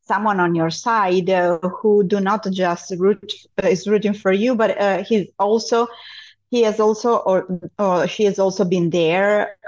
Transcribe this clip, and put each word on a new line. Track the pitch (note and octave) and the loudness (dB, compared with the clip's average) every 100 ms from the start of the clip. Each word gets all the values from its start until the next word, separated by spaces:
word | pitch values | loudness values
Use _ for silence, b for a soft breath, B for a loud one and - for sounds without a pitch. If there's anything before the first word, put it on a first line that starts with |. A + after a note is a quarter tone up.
someone | _ G3+ G#3+ G3 | _ -2 0 0
on | F3 | 2
your | E3+ E3 | 2 -2
side, | D#3+ - A3+ F#3+ F#3 F3+ | -2 -2 0 2 0 2
uh, | F#3 F3 E3+ | 2 2 0
who | F#3 - A3 G#3 | -4 -2 2 2
do | F#3+ G3+ | 2 0
not | G3 G#3 G3 | 0 -2 -4
just | F#3+ F#3 F3 - F3+ | -2 -2 -2 -6 -2
root, | F#3+ G#3 - - _ - | 0 0 -4 -16 _ -4
uh, | F#3+ | 0
is | F#3+ - | 0 0
rooting | G#3+ G3+ | 0 0
for | G3+ G3 | -2 0
you, | G3 A3+ | 0 0
but, | B3 A3+ - | 2 0 0
uh, | G3+ F#3+ | 0 -2
he's | G3 A3+ F3 _ | 0 -2 -2 _
also, | G3+ A3+ A3+ A#3 A#3 B B B B B _ | 0 0 0 -2 -2 B B B B B _
he | B3 | 0
has | A3 G#3+ | 0 2
also, | G#3+ G#3+ A#3+ A#3 | 0 2 0 0
or, | - F#3+ - F3+ - _ | 2 0 0 -8 -10 _
or | G3+ F3+ E3+ | 0 2 0
she | - | 0
has | G#3+ F#3+ | 0 2
also | F#3+ F#3 | -2 0
been | F#3+ F3+ E3+ | 0 0 0
there, | F3 D#3+ F3 G3+ G#3 G3+ - | 2 2 2 2 0 -2 -8